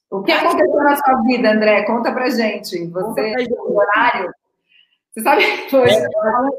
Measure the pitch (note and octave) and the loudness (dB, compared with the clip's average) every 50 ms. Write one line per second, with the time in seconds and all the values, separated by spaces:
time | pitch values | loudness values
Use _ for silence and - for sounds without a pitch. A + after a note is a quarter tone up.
0 | _ _ - G3 - - D#4+ D4+ E4 E4+ - - D#4 - D4 D4 C#4+ C#4+ C#4+ C#4+ | _ _ -8 -4 -2 0 0 2 2 2 2 2 2 2 2 2 2 2 2 2
1 | C#4+ C4+ C4 A#3+ A3 B3+ B3+ A#3+ - G#3+ G#3+ G#3+ G#3+ G#3+ G#3 G3+ - - A3+ A#3+ | 2 0 2 2 2 0 0 2 2 2 2 2 2 2 2 2 2 0 -2 -2
2 | A#3 C#4+ - B3 B3+ B3+ B3+ A3 A3+ G#3+ - - - - G3 E3+ E3+ E3+ E3+ F3+ | -2 -2 -2 -2 -2 -2 -2 -2 -2 -2 -4 -6 -8 -10 -10 -8 -8 -8 -6 -6
3 | F#3+ A3 A3+ C#4 G#3+ G#3+ G#3+ B3+ B3 A3+ A#3 - - - - G#3 G3+ G3+ G3+ G#3+ | -6 -4 -4 -4 -4 -4 -4 -4 -4 -4 -6 -6 -4 -2 0 0 0 2 2 2
4 | A#3 F#3+ G3 G3+ F#3+ F3 - _ _ _ _ _ _ _ _ _ _ _ _ _ | 2 0 0 -2 -6 -8 -10 _ _ _ _ _ _ _ _ _ _ _ _ _
5 | _ _ _ A3+ A3 D4 - - - - - - - - C4+ C4+ B3 - G#3 - | _ _ _ -4 0 2 2 2 2 0 -2 -4 -4 0 2 4 4 6 4 4
6 | - - - G#3+ G#3+ A3 A3 B3 C4 C#4 - | 2 -2 -4 -2 -2 0 0 0 -2 -2 -4